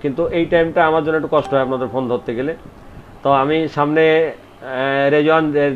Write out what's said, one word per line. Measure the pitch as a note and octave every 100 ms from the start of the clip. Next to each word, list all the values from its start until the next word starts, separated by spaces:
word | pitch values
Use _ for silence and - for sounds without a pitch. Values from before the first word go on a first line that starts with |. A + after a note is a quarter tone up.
কিন্তু | D3 C3 E3
এই | E3+ E3+
টাইমটা | F3 E3 D#3+ D#3+
আমার | D#3+
জন্য | D3+ D#3
একটু | D3
কষ্ট | D3+ -
হয় | C#3
আপনাদের | B2+ C3 B2
phone | B2 B2+
ধরতে | A#2+ - A#2
গেলে। | C#3 E3 - - - - - -
তো | C#3
আমি | C#3 C3+ D#3+ D#3
সামনে, | - D3 D#3 D#3+ D#3+ D#3+ A2 - -
আহ, | C3 C3 C3+ C#3 C#3
রেজওয়ান | D3 D3+ D#3+ D#3 D3 C#3+